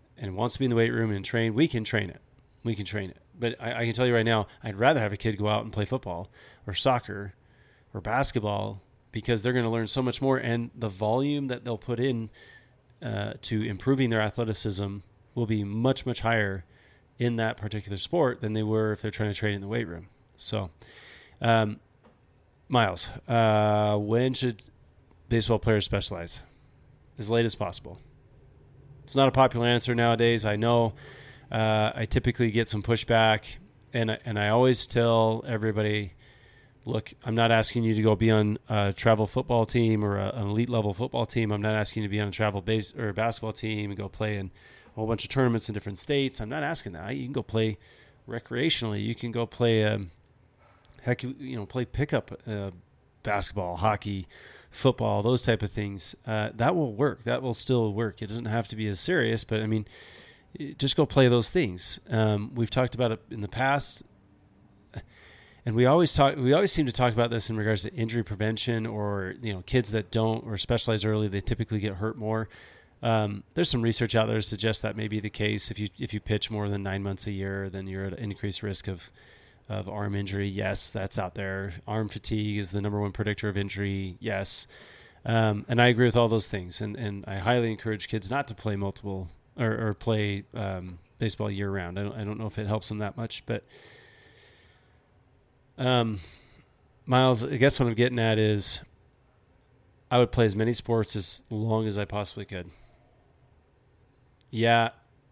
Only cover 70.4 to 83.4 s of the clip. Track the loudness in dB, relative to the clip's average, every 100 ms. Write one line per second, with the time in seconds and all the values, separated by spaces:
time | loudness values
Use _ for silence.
70.4 | -4 -6 0 0 2 0 2 2 0 -2
71.4 | -2 -2 -2 -2 -2 -2 -6 -4 -4 -4
72.4 | -4 -12 -20 -20 _ -4 0 2 0 -4
73.4 | -6 -2 0 2 2 2 2 2 2 0
74.4 | -2 -2 -2 -2 -4 -4 -4 -4 -4 -2
75.4 | -2 0 -2 -4 -8 -6 -6 -6 -2 -2
76.4 | -2 -4 -2 -4 -4 -4 -4 -6 -6 -6
77.4 | -6 -6 -6 -8 -8 -6 -6 -6 -8 -6
78.4 | -6 -6 -6 -6 -6 -8 -12 -20 -20 -20
79.4 | -20 _ -10 -8 -6 -6 -4 -4 -4 -2
80.4 | -2 -2 -2 -2 -4 -4 -6 -4 -4 -6
81.4 | -6 -6 -8 -10 -6 -4 -4 -4 -4 -2
82.4 | -2 -4 -4 -4 -2 -2 -2 -2 -4 -2